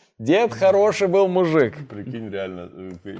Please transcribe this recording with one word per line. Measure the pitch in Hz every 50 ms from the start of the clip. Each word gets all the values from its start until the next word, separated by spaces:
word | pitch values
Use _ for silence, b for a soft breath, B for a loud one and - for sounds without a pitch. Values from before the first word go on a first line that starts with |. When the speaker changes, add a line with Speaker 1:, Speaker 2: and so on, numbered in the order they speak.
| b b b -
Speaker 1:
дед | 110 127 170 214 240 220
хороший | 226 - 196 190 196 196 208 214 170 - 202 185
был | 175 196 196 185
мужик». | 180 185 180 165 156 156 131 107 - - 143 -
Speaker 2:
Прикинь, | 104 104 101 131 117 117 113 104
реально, | 98 98 95 92 92 90 87 85
э, | - 90 92 92 90 85
пе-, | - 101 95